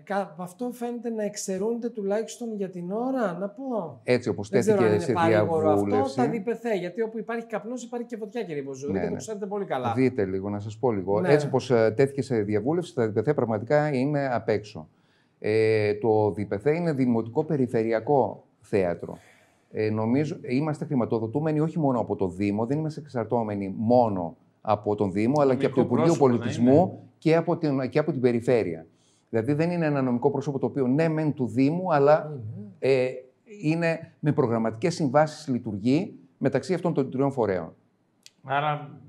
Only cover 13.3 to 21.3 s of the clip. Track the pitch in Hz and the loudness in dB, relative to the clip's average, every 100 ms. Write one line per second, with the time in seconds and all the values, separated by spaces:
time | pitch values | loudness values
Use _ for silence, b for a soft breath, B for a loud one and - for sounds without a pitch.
13.3 | 147 117 110 113 151 151 135 135 147 135 | 0 0 -2 0 0 2 0 0 0 -2
14.3 | 117 110 104 104 82 78 _ _ _ _ | -2 0 -2 -2 -14 -16 _ _ _ _
15.3 | _ - 110 110 110 104 104 117 107 107 | _ -2 2 4 4 2 0 2 4 2
16.3 | 98 101 101 143 160 170 135 127 113 110 | 0 -4 -2 0 0 0 0 2 0 -2
17.3 | 127 156 151 123 120 113 110 113 143 110 | -4 -2 0 0 0 0 0 2 2 2
18.3 | - - _ - 104 90 85 85 82 b | -2 -16 _ -2 0 0 -2 -8 -12 b
19.3 | b b b _ 101 107 110 110 131 151 | b b b _ -4 -2 0 0 0 0
20.3 | - - 127 156 143 - 139 107 117 110 | -6 -4 -2 -2 -4 -2 -2 0 0 -2